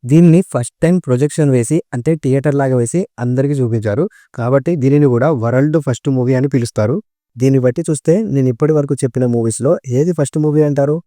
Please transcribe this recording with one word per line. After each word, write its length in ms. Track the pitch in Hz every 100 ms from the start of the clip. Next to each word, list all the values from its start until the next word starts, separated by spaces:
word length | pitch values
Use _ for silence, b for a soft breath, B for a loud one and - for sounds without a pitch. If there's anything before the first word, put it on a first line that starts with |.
దీన్ని 360 | 123 151 175 165 -
ఫస్ట్ 280 | 131 120 _
టైమ్ 160 | 165 180
ప్రొజెక్షన్ 480 | 147 123 147 - 147
వేసి, 260 | 127 117 160 -
అంటే 200 | 127 120 160
థియేటర్ 400 | 135 135 147 139
లాగా 200 | 135 127
వేసి 260 | 117 170 202 -
అందరికీ 360 | 123 123 143 143
చూపించారు. 500 | 123 113 104 107 190 b b
కాబట్టి 400 | - 120 139 139 170
దీనిని 320 | 131 143 147
కూడా 220 | 120 143 139
వరల్డ్ 400 | 117 127 147 160
ఫస్ట్ 300 | 143 120 147
మూవీ 260 | 131 123 127
అని 140 | 139
పిలుస్తారు. 480 | 131 117 - 107 170 _ _ _ 120
దీన్ని 240 | 131 135
బట్టి 220 | 123 123
చూస్తే 320 | 165 151 - 180 220
నేను 160 | 135 131
ఇప్పటి 260 | 117 151
వరకు 200 | 156 139
చెప్పిన 320 | 139 131 127 127
మూవీస్‌లో 460 | 120 113 - 127 175 131
ఏది 200 | 123 165
ఫస్ట్ 260 | 170 139 156
మూవీ 220 | 151 151
అంటారు? 320 | 151 143 139 160